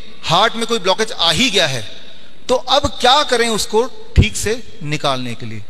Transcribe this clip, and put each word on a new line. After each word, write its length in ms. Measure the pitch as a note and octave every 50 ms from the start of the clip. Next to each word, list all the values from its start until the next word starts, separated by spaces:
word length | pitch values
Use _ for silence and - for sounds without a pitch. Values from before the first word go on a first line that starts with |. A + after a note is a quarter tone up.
| - - - - -
heart 320 | - D3+ F3+ G#3 A#3 A3+
में 100 | A3+ A#3
कोई 120 | A3 A#3 A3+
blockage 340 | E3+ F#3 F#3 G3 A3 G#3+ -
आ 180 | - E3+ E3
ही 200 | D#3+ D#3+ A#3+ C4
गया 160 | F#3+ G3 E3+
है, 160 | D3 C3 B2 G#2+ - - - - - - - - - - - - -
तो 60 | B3
अब 320 | B3 - - C4 C#4+ C#4+ C#4+ - -
क्या 220 | - B3 C4 D4 D4
करें 260 | - B3 A#3 A#3 A#3
उसको 360 | A3+ G3+ - - - G#3+ A#3+ B3+ - - - - -
ठीक 200 | - - A3 -
से 420 | - - G#3 A3+ B3+ - - - - E3+
निकालने 520 | D3 D3+ D3 - D3 C3+ B2+ B2+ B2 A#2
के 120 | A2 B2
लिए? 160 | A2 A2 A2 G#2 -